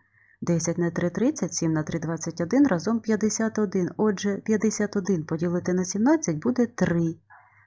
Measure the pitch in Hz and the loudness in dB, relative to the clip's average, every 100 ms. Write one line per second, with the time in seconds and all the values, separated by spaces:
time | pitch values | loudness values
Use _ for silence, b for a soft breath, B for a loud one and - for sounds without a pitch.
0 | b b b b - 170 165 170 170 170 | b b b b 0 0 0 -2 -2 0
1 | 175 185 247 311 170 - 165 156 156 165 | -2 0 0 0 -4 -2 0 0 -2 -4
2 | 156 165 170 170 170 254 285 175 170 226 | -4 -4 -6 -4 0 4 4 4 0 -2
3 | 220 208 214 - 220 220 208 190 175 - | 0 0 0 0 -2 0 0 0 -2 0
4 | 214 190 202 196 - 214 220 - 208 202 | 0 0 -2 -4 0 0 0 0 -2 -2
5 | 185 175 151 160 175 175 180 180 180 202 | 0 -2 0 -2 -2 -2 0 0 0 0
6 | 247 320 233 151 240 247 233 - 180 170 | 2 2 2 -2 0 0 0 0 0 2
7 | 165 165 _ b b b | 0 -2 _ b b b